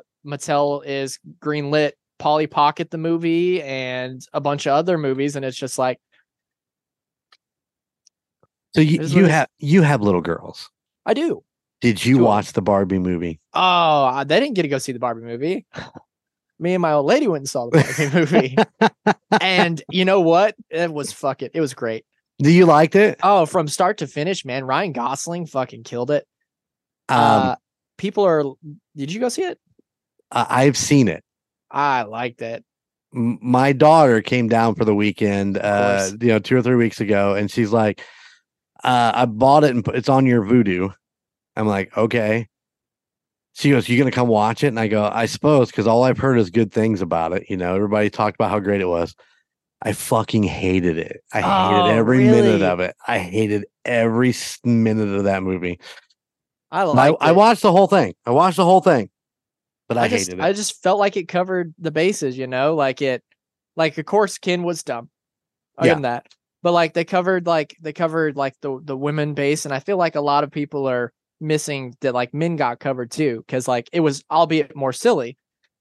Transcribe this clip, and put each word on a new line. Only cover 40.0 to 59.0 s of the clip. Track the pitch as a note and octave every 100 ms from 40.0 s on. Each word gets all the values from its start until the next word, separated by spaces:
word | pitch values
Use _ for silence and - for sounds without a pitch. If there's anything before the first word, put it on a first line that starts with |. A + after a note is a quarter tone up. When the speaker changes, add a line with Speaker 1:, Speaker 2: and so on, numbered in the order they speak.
| B2+
Speaker 2:
on | C3+ C3
your | A#2+
Vudu." | G2+ B2 G2 F2+ F#2+ - _ _ _ _ _ -
I'm | G#2+
like, | G2 F#2+ G2+
"Okay." | A2 A#2+ G#2+ A2+ A2 _ _ _ _ _ _ _ _ _ _
She | - C#3+
goes, | C3 A2+
"You | A#2+
gonna | C3
come | B2 B2
watch | G#2+ A2 A2+
it?" | C#3+
And | A2+
I | G#2+
go, | G#2+ G#2
"I | A2+ A2+
suppose, | - D3 C#3+ A#2
'cause | - G#2+
all | A2+
I've | B2+ A#2
heard | C3+ A#2+
is | F2+
good | A2 G#2+
things | A2+ A2+ G2+
about | F2 E2 E2
it." | F#2 -
You | F#2+
know, | F2 F#2+
everybody | G2+ G#2 G#2
talked | - G#2+ -
about | G#2+
how | G#2
great | G2 G2+
it | F2+
was. | E2+ E2+ - _ _ _ _ _ -
I | A2
fucking | G2 - A2+ G#2 A2
hated | G2 - F#2+ F#2 F2 E2
it. | - - _
I | G#2+
hated | F#3 F#3+ F#3 F#3 F3+
Speaker 1:
Oh, | A2+
Speaker 2:
every | A2+ B2+
minute | B2+ A#2+ G#2 G#2
Speaker 1:
really? |
Speaker 2:
of | F#2 F2+
it. | F2+ - -
I | A2+
hated | F2+ G#2 G#2+ G#2 - _
every | - A#2 A2+ A2+ B2+
s-, | - - -
minute | A#2+ A#2 A2+ A2 G#2
of | G2
that | G2 F#2+
movie. | F#2 F#2 F2 E2+ - - _ _ _ _ _ _ -
Speaker 1:
I | E3+
Speaker 2:
And | F3+ B2+
I, | C#3
Speaker 1:
liked | D#3
Speaker 2:
I | D3+
Speaker 1:
it. | F3+
Speaker 2:
watched | A3 A3
the | G3+
whole | F3 G3
thing. | G3 A#2 - -
I |
watched | C3+ F3+ D#3+
the | F3
whole | F#3
thing, | F#3 C3+